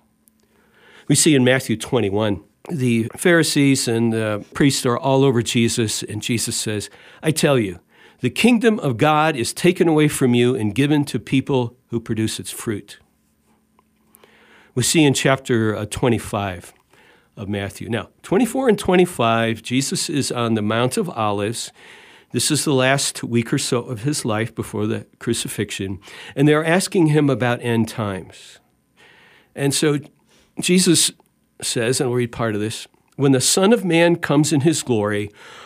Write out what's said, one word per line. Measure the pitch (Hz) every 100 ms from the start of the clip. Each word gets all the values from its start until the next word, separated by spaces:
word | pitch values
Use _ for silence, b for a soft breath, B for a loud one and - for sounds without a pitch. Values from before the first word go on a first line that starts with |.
| _ _ _ _ b b b b b b b
We |
see | 147 170
in | 139
Matthew | 123 131 - 110
twenty-one, | - 123 101 101 110 92 - _ -
the | 160 127 117 113 -
Pharisees | 185 170 156 147 139 131 123
and | 113 117
the | 113 107 107 -
priests | - 147 - 127
are | 120
all | 139 135
over | 139 117
Jesus, | 107 120 117 123 107 -
and | - 104
Jesus | - 117 -
says, | - 113 104 - B B B
"I | 160
tell | - 151 131
you, | 98 85 _ b b b
the | 127
kingdom | - 233 233 233 214
of | 143 113
God | 151 151 156
is | 131 113
taken | - 175 185 170
away | 151 151
from | - 131
you | 120 123
and | 117 107
given | 98 143 151 135
to | 117
people | - 135 135 131 120 - -
who | 117
produce | - 110 110 -
its | -
fruit." | - - 101 - - _ _ _ _ _ _ _ _ _ _ _ b b b b b b 127
We |
see | - 170
in | 143
chapter, | - 143 135 - 117 110
uh, | 101 104
twenty-five | - 131 110 - 107 101 90 - _ _ b b b b -
of | 98
Matthew. | 101 98 - 95
Now, | 113 - _
twenty-four | - 190 226 262 262
and | 202
twenty-five, | - 180 180 - 113 113 113 110
Jesus | - 127 135 185 -
is | 143 123
on | 123 117
the | 113
Mount | 104 113 123 233
of | 175
Olives. | 113 107 104 101 117 - B B B B B B
This | 123 -
is | 147
the | 160
last | 131 131 139 - -
week | - 117 117
or | 143
so | - 120
of | 123 117
his | 135 147
life | 123 107 123
before | - - 107 107
the | 107 - -
crucifixion, | - 117 - - 101 - 98 95 B B B B
and | 147
they're | 151
asking | 160 180 - 196 156
him | 151 143
about | 120 123 123
end | 120 113 113
times. | - 104 95 - - - - _ _ _ _ b b b b b
And | - 139
so | 135 156 147 - _ _ b b -
Jesus | - 180 180 160 - - _ _ _ -
says, | - 123 117 131
and | 131
we'll | 123
read | 120
part | - 117 104
of |
this, | 110 - - _ _
"When | - 139
the | 131
Son | - 196 190
of | 233
Man | 185 165 170 170
comes | - 147 147
in | 147
his | 160 156
glory, | - 110 104 104 104 B B B